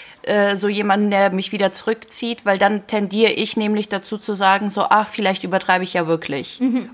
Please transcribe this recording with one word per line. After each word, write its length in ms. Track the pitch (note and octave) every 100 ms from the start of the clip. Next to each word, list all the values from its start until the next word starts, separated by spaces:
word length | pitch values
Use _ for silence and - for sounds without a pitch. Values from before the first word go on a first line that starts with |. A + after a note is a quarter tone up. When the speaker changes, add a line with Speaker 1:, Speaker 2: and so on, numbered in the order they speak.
| - -
Speaker 1:
äh, 340 | - G#3 G3+ G3
so 100 | G3+
jemanden, 420 | G#3 G#3 G3 G#3
der 180 | G3+ G3
mich 200 | F#3+ G3
wieder 180 | G#3 F#3+
zurückzieht, 720 | F#3+ - A3 - - A#3 A#3 G3+
weil 120 | G3
dann 280 | G3+ G#3 G3
tendiere 440 | G#3+ G3+ G3 A3
ich 240 | - G#3+ -
nämlich 320 | G#3+ G#3+ G#3
dazu 300 | G3 - G#3+
zu 160 | -
sagen, 360 | G3 G3 G3 G#3
so, 140 | G3 -
"Ach, 180 | G#3+ G#3
vielleicht 360 | - G3 F#3+ F3
übertreibe 380 | F#3+ - F#3 F#3
ich 80 |
ja 140 | F#3 E3
wirklich." 520 | E3 - C#3 - -
Speaker 2:
Mhm. 300 | B3+ B3 -